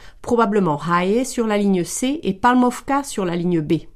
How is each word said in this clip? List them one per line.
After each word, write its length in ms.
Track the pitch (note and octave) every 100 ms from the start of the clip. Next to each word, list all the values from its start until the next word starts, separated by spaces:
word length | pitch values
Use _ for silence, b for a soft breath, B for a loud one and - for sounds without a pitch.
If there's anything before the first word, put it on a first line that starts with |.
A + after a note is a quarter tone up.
| b b
probablement 560 | - A#3 A3 G#3 F3 D3
Haje 460 | D#3+ F3 F#3 A3+
sur 240 | C4 - A3
la 100 | G#3
ligne 280 | G3+ F#3 E3+
C 340 | - B3+ D#4
et 100 | F#3+
Palmovka 720 | G3 B3 B3+ B3 B3 - C#4
sur 200 | C#4 -
la 140 | F3+ F3
ligne 240 | F3 E3
B. 120 | D3+ D#3 -